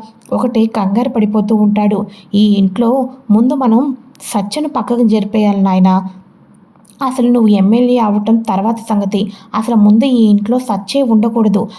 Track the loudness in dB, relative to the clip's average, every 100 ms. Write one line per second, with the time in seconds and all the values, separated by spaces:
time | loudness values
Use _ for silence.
0 | -4 -20 -8 -4 -2 0 -2 -2 -2 -2
1 | -2 -2 -2 -2 0 0 2 2 0 -2
2 | -6 -14 -6 0 2 2 0 0 0 0
3 | -4 -8 0 2 2 0 0 0 0 -6
4 | -14 _ -8 -6 -6 -6 -6 -6 -4 0
5 | 0 0 -2 0 0 2 0 2 2 2
6 | -2 -16 -20 _ _ _ _ _ _ _
7 | -6 -2 0 2 4 4 2 2 2 2
8 | 0 -2 0 -2 0 -4 -2 -6 -4 -4
9 | -2 -4 -6 -10 -10 -8 -2 2 4 4
10 | 2 2 4 2 2 -4 -2 -6 -4 -2
11 | 2 2 0 0 0 0 -4